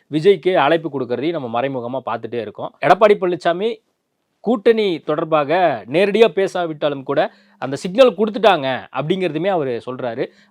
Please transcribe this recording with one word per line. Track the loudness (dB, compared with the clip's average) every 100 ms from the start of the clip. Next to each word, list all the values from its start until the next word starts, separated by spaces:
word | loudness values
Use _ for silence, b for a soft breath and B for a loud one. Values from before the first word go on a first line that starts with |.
| _
விஜய்க்கு | 2 4 4 2
அழைப்பு | 2 4 2 0 -6
கொடுக்கறதையும் | -4 -2 -2 -4
நம்ம | -4 -4
மறைமுகமா | -4 -4 -6 -8 -6
பார்த்துட்டே | -8 -6 -8
இருக்கோம். | -8 -10 -14 -4
எடப்பாடி | 2 4 4 4
பழனிசாமி | 0 -2 -2 -2 -4 -6 _ _ _ _ _ _
கூட்டணி | -2 0 2 2 0 -2
தொடர்பாக | -2 -4 0 0 2 2 2 0 -2
நேரடியா | 0 2 4 4
பேசாவிட்டாலும் | 4 -2 -2 -6 -2 -4 -4
கூட | -2 0 -2 b b b
அந்த | -8 -6
சிக்னல் | -4 2 2
கொடுத்துட்டாங்க | 4 -2 2 2 4 0 -4 -6 -6
அப்படிங்கிறதுமே | -2 -2 -2 -2 -2
அவரு | 0 -2 -4 -6
சொல்றாரு. | -8 -6 -4 -6 b b